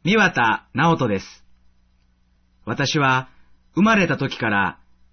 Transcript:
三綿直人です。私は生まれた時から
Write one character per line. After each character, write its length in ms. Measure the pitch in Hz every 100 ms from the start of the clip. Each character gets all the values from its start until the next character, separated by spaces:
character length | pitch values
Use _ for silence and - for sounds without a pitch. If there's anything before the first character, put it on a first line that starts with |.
三 140 | 156 220
綿 500 | 185 135 117 104 -
直 220 | 123 165 165
人 100 | 123
で 120 | 98
す。 240 | - - _ _ _ _ _ _ _ _ _ _ _ _ -
私 320 | 120 135 156
は 320 | 135 127 127 - - - _
生 60 | -
ま 160 | 214 220
れ 100 | 170
た 120 | 135
時 180 | 135 -
か 140 | 117
ら 280 | 101 92 - _ _ _